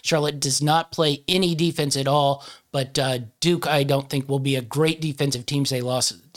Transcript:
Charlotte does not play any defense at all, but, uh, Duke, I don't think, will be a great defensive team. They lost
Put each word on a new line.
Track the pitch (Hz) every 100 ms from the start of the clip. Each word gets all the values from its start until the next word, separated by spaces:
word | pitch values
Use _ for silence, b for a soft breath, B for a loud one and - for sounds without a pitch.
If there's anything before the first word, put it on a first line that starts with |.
Charlotte | - 160 147 143
does | 143 131
not | 147 165 160
play | - 156 139 -
any | 185 180
defense | 156 170 165 143 135
at | 135
all, | 147 139 143 B B _
but, | 143 131 147
uh, | 131 127 113 -
Duke, | 170 170 143
I | 151
don't | 139 139 139
think, | 139 135
will | 139
be | 139 131
a |
great | 117 143 160 160
defensive | 156 135 143 123 -
team. | 143
They | 139 127
lost | 123 127 - 90 _